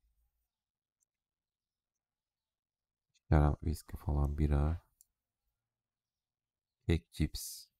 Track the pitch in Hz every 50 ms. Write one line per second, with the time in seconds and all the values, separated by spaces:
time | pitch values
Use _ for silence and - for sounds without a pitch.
0 | _ _ _ _ _ _ _ _ _ _ _ _ _ _ _ _ _ _ _ _
1 | _ _ _ _ _ _ _ _ _ _ _ _ _ _ _ _ _ _ _ _
2 | _ _ _ _ _ _ _ _ _ _ _ _ _ _ _ _ _ _ _ _
3 | _ _ _ _ _ - 95 78 73 73 71 - - 80 76 - - - - -
4 | - - 73 73 71 71 73 73 78 73 73 71 71 78 82 87 - _ _ _
5 | - _ _ _ _ _ _ _ _ _ _ _ _ _ _ _ _ _ _ _
6 | _ _ _ _ _ _ _ _ _ _ _ _ _ _ _ _ - - 87 82
7 | - _ - - 80 76 - - - - - - - _ _ _